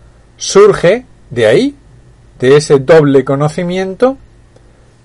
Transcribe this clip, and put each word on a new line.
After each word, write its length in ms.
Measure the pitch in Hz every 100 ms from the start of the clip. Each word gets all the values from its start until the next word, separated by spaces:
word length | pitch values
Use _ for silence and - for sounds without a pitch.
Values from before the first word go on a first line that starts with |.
| - _ _ _
surge 680 | - 196 208 156 165 233 - _ _
de 180 | 120 110
ahí, 300 | 139 277 - _ - _ _ _ -
de 180 | 127 147
ese 220 | 147 143
doble 440 | 131 160 143 135
conocimiento, 920 | 135 139 151 151 175 185 190 185 254 269 - _ _ _ _ _ _ _